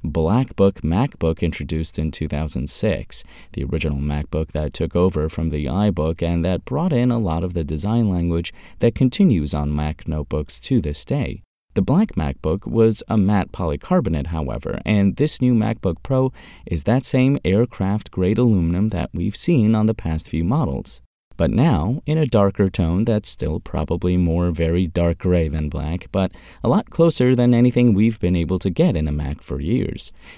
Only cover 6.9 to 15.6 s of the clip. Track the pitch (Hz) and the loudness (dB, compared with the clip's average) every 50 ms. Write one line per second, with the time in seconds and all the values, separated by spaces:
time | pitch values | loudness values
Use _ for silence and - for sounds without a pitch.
6.9 | 156 120 123 127 117 117 110 90 80 82 87 90 90 90 80 71 78 76 80 104 | 0 0 0 0 0 0 -2 -2 -2 -2 -4 -4 -4 -4 -4 -4 -4 -4 -2 0
7.9 | 113 120 117 104 92 87 85 87 82 85 82 - - - - - - - - 117 | 0 2 2 2 0 0 0 0 0 -2 -4 -6 -10 -16 -20 -20 -6 0 0 0
8.9 | - - 131 127 - - 202 180 120 85 73 73 78 73 73 73 73 73 76 76 | 2 2 0 0 2 4 4 4 4 2 0 0 -2 -2 -2 -2 -2 -2 -2 -2
9.9 | 76 - - - 78 78 73 - - 76 76 - - - - - 135 120 78 76 | -4 -6 -6 -6 -6 -6 -4 -4 -4 -4 -4 -4 -8 -8 -4 0 0 0 0 -2
10.9 | 73 - - - 139 147 113 69 - - - _ _ _ _ _ _ 110 95 - | -6 -6 -6 -4 -4 -4 -2 -4 -6 -10 -14 _ _ _ _ _ _ -2 0 2
11.9 | 131 180 220 - - - 80 71 65 - - 78 82 98 - - - 113 113 113 | 2 2 2 2 0 -4 -2 -2 -4 -4 -2 -2 -2 -2 -4 -2 2 4 4 4
12.9 | 107 - - - - 110 95 98 107 98 87 - - - 87 82 73 73 - - | 4 0 -4 -2 0 2 2 2 2 0 0 -4 -6 -4 -4 -2 -2 -4 -2 0
13.9 | 180 185 127 - 80 76 71 80 82 80 73 64 53 - - - - - - - | 0 2 2 0 -2 -2 -2 -4 -4 -4 -4 -4 -6 -6 -6 -6 -6 -4 -2 0
14.9 | 107 104 98 98 95 - 147 151 - - 131 127 123 113 | 2 4 4 2 2 2 0 0 0 0 2 2 2 2